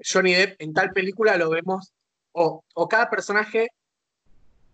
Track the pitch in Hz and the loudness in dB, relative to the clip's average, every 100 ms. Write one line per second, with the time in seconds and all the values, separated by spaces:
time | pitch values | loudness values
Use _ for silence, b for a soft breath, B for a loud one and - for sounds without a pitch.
0 | - 185 185 180 190 - 156 170 190 190 | -2 2 4 4 2 -2 -4 -2 0 -2
1 | 185 196 214 185 160 165 180 190 185 _ | -4 0 2 2 0 -2 -2 -6 -8 _
2 | _ _ _ 170 160 156 _ 170 170 220 | _ _ _ -2 0 -2 _ -4 0 2
3 | 226 202 - 208 208 220 233 _ _ _ | 0 -2 -2 -2 0 -2 -2 _ _ _
4 | _ _ _ - _ _ _ | _ _ _ -20 _ _ _